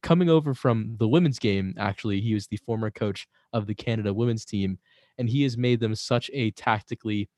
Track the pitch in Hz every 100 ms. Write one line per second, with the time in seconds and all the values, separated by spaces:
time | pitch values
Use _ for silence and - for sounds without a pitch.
0 | - 170 175 160 151 127 135 113 110 113
1 | 110 151 170 123 110 98 95 92 101 98
2 | 110 98 113 107 101 101 - 110 110 -
3 | 107 95 - _ _ 117 104 107 - 113
4 | 104 98 120 113 - 104 95 95 _ _
5 | _ - 120 131 139 117 123 120 110 107
6 | - 123 - 139 110 - - 110 - 113
7 | 110 104 101